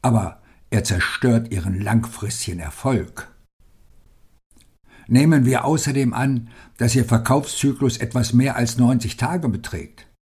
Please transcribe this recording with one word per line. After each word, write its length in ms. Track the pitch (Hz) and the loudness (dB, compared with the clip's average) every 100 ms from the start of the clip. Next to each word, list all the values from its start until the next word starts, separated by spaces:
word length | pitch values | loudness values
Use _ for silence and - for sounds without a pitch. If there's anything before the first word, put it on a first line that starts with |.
aber 400 | 220 113 92 - _ _ - | 2 2 0 -10 _ _ -4
er 160 | 110 - | -2 0
zerstört 640 | 92 - - 127 117 113 | -2 -2 0 2 2 0
Ihren 300 | 95 90 92 | -6 -4 -4
langfristigen 800 | 104 117 113 - 101 - - 87 | 0 0 0 -8 -8 -6 -8 -8
Erfolg. 640 | 80 - 135 117 - - - - _ _ - _ - - _ _ _ _ _ - _ _ _ - - | -10 -6 -2 -2 -2 -12 -18 -20 _ _ -20 _ -20 -20 _ _ _ _ _ -20 _ _ _ -20 2
Nehmen 400 | 123 151 151 127 | 4 6 4 4
wir 200 | 127 139 | 2 0
außerdem 480 | 156 147 139 127 | -2 0 0 -2
an, 340 | 113 135 127 113 - - - | 0 -2 -2 -6 -20 -20 -2
dass 180 | 120 131 | 0 2
Ihr 80 | |
Verkaufszyklus 960 | 120 113 113 135 143 - 143 135 135 - | 2 2 2 0 0 -2 -2 0 -2 -2
etwas 340 | 120 127 113 | -4 -2 2
mehr 240 | 120 135 123 | 2 2 0
als 220 | 120 117 | -2 2
neunzig 400 | 120 127 110 - | 2 2 -2 -4
Tage 320 | 131 180 123 | -2 0 -2
beträgt. 580 | 90 - 87 78 - - _ | -4 -6 -10 -12 -18 -20 _